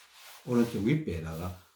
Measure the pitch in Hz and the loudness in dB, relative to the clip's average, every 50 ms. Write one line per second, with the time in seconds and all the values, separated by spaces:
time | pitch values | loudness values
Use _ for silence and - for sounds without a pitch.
0 | - - - - - - - - - 127 123 120 117 110 - 101 101 117 156 156 | -20 -20 -20 -20 -20 -20 -20 -14 -4 0 2 4 4 2 2 0 2 2 2 2
1 | 156 - 85 80 80 82 80 80 87 92 90 - - _ _ | 0 -2 -4 -4 -6 -6 -6 -6 -6 -8 -8 -10 -16 _ _